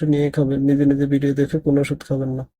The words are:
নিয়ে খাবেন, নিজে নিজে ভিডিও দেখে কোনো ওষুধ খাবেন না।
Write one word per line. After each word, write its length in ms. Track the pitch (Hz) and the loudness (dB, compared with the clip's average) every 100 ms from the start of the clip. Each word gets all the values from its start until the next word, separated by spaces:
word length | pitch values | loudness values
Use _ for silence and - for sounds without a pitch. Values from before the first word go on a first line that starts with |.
নিয়ে 220 | 151 147 147 | 0 2 0
খাবেন, 300 | 147 135 139 | 0 0 0
নিজে 240 | 139 143 | 2 2
নিজে 220 | 143 135 143 | 2 2 0
ভিডিও 260 | 139 139 | 0 0
দেখে 220 | 139 139 160 | 0 -2 -2
কোনো 180 | 151 143 | 0 0
ওষুধ 200 | 139 147 | 0 -6
খাবেন 300 | - 135 131 | -6 -6 -4
না। 140 | 131 127 | -6 -10